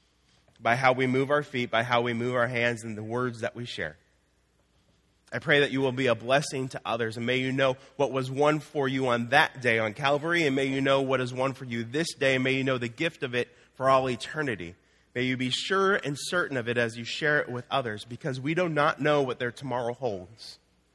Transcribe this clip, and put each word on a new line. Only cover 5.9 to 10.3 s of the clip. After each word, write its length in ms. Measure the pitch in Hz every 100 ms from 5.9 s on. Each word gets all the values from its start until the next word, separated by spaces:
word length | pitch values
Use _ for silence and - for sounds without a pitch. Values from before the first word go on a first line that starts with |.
be 160 | 127 127
a 80 | 110
blessing 520 | 117 139 151 139 131
to 100 | -
others, 320 | - 113 113 113
and 80 |
may 120 | 117 127
you 160 | 131
know 240 | 131 135 131 -
what 160 | - 135
was 180 | 131 131
won 260 | 135 147 156
for 300 | - 151 135
you 180 | 135 131
on 220 | 117 120
that 340 | 143 160 139
day 160 | 123 113
on 160 | 110
Calvary, 500 | 104 143 147 160